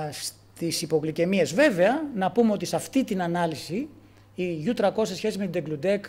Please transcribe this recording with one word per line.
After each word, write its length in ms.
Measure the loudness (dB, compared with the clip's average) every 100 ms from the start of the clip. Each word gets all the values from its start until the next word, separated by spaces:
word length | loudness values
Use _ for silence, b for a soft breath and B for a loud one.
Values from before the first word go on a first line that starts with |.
| -4
στις 720 | -8 -10 -12 -20 -6 -4 -4
υπογλυκαιμίες. 720 | 0 0 0 0 2 4 2
Βέβαια, 500 | 4 4 6 4 2 -2 -2
να 160 | 0
πούμε 200 | 4 2
ότι 140 | 2 -2
σε 100 | -4
αυτή 280 | 0 0
την 180 | 0 -2
ανάλυση 680 | 0 0 0 -2 -6 -6 -6 -12 b b b -6
η 180 | -4
γιου 200 | -2 -2
τρακόσια 420 | 2 2 2 -2 -2
σε 40 |
σχέση 180 | -4 -4
με 100 | -4
την 160 | -4
Degludec 360 | -4 -2 0 0